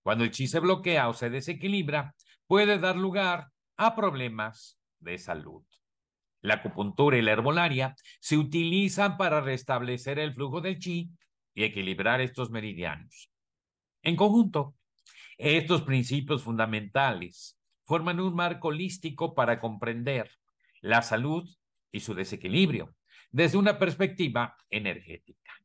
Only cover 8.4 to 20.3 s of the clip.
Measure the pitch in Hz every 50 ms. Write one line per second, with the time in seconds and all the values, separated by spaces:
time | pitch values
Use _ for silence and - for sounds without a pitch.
8.4 | 151 143 151 170 165 165 175 196 202 190 190 190 202 202 - 190 190 170 151 151
9.4 | 139 135 131 131 - - 131 120 123 123 127 123 - 135 139 147 151 151 127 123
10.4 | 143 135 139 175 156 190 190 - 185 180 170 170 170 170 - _ _ _ _ _
11.4 | _ _ _ 98 107 107 107 101 95 92 95 90 98 113 123 127 131 123 127 -
12.4 | 127 110 117 113 107 107 95 82 87 80 73 78 85 - _ - - _ _ _
13.4 | _ _ _ _ _ _ _ _ _ _ _ _ - 160 170 - 202 208 208 240
14.4 | 226 190 - 151 139 139 - _ _ _ _ _ _ - - - - - - -
15.4 | - 147 156 165 151 156 180 156 151 135 135 131 123 123 139 143 139 151 151 123
16.4 | - 117 117 113 113 110 110 110 104 98 _ 135 139 131 107 87 87 87 - -
17.4 | - - _ _ _ _ _ _ _ - 151 165 160 180 170 170 185 190 170 170
18.4 | 175 175 170 - - 160 151 156 185 185 180 185 - 160 147 - 165 160 - -
19.4 | 123 117 117 - - 117 107 104 117 117 117 120 120 139 135 123 107 -